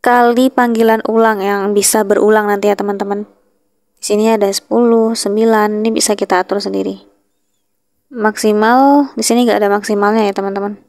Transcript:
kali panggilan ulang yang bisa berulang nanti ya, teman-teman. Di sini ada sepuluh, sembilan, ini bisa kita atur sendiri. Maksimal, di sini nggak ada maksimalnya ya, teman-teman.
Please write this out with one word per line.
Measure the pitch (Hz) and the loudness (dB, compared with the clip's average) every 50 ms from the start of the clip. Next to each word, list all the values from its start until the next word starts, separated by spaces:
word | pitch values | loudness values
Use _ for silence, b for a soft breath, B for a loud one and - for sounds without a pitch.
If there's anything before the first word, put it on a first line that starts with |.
kali | - 247 240 247 240 240 240 233 254 262 | 2 2 2 4 4 2 2 2 2 2
panggilan | - - 247 240 233 220 226 220 220 220 - | 2 0 0 0 2 2 2 2 2 0 -2
ulang | - 220 220 226 226 220 202 190 | -2 0 2 2 2 0 0 -2
yang | 196 202 202 196 202 208 | -2 -2 -2 -2 0 0
bisa | 208 196 - - 220 | 0 0 0 0 0
berulang | 214 196 208 202 - 208 220 214 208 208 | 0 0 0 2 2 2 2 2 2 0
nanti | 208 202 202 208 202 | -2 0 0 -2 -2
ya, | - | 0
teman-teman. | 202 202 202 196 202 196 202 202 208 - _ _ _ _ _ _ _ _ _ _ _ _ _ _ | -2 -6 -4 -4 -4 -6 -6 -8 -8 -12 _ _ _ _ _ _ _ _ _ _ _ _ _ _
Di | - - | -6 -2
sini | 208 208 214 220 226 | -2 0 2 2 2
ada | 214 208 196 | 2 0 -2
sepuluh, | 196 - _ _ - 226 240 233 233 226 220 220 226 | -2 -6 _ _ 0 0 2 2 2 2 2 0 -2
sembilan, | 220 - 202 202 214 226 226 220 214 208 208 214 214 214 | -4 -4 -4 -2 0 2 2 2 2 0 0 -2 -2 -2
ini | 226 220 | -2 -2
bisa | 220 - - 214 | -2 -2 -2 -2
kita | 202 202 - 190 180 | -2 -2 0 0 0
atur | 185 - 196 202 202 | 0 -2 -4 -6 -4
sendiri. | 196 190 196 190 190 190 190 - _ _ _ _ _ _ _ _ _ _ _ _ _ _ _ _ _ _ _ _ _ | -6 -6 -6 -6 -6 -8 -10 -16 _ _ _ _ _ _ _ _ _ _ _ _ _ _ _ _ _ _ _ _ _
Maksimal, | 277 240 208 214 208 - - 214 208 214 214 220 240 262 269 277 285 285 285 269 - | -10 -2 -2 -2 -2 0 -2 0 0 2 2 2 4 4 4 4 4 2 2 -2 -4
di | - | -8
sini | 220 - 233 240 247 | -2 0 0 2 2
nggak | 233 202 208 | 2 0 0
ada | 208 202 | 0 0
maksimalnya | 202 208 202 - 208 202 202 208 220 226 214 | 0 -2 -2 -4 -2 0 0 0 0 0 0
ya, | 202 196 | -2 -2
teman-teman. | 196 196 196 196 196 196 208 208 202 _ | -4 -6 -6 -6 -6 -6 -8 -8 -12 _